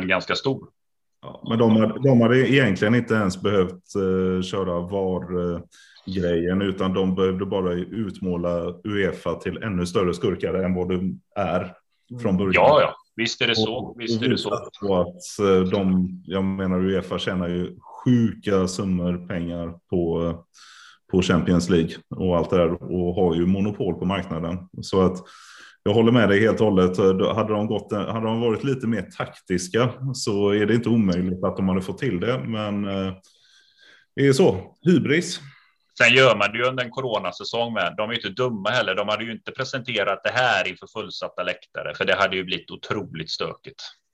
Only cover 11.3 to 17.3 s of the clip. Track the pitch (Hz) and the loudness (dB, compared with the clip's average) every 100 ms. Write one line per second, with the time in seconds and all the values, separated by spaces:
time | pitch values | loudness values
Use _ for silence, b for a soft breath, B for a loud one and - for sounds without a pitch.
11.3 | - 92 87 90 - _ _ - 123 113 | -6 -2 -2 -4 -12 _ _ -20 -8 -2
12.3 | 92 98 90 110 147 101 - _ - 113 | 0 2 4 6 6 4 -2 _ -6 -4
13.3 | - 120 110 107 120 - - 117 113 117 | -2 0 0 0 -2 -8 -8 -4 -2 0
14.3 | 104 104 101 - - 101 92 87 - - | 0 -2 -6 -8 -8 0 0 0 -4 -12
15.3 | - 101 95 92 101 95 92 92 90 - | -2 4 4 4 2 2 2 0 -4 -6
16.3 | 95 95 95 95 92 95 95 95 87 98 | -4 -2 -2 -2 0 0 0 -2 -4 -4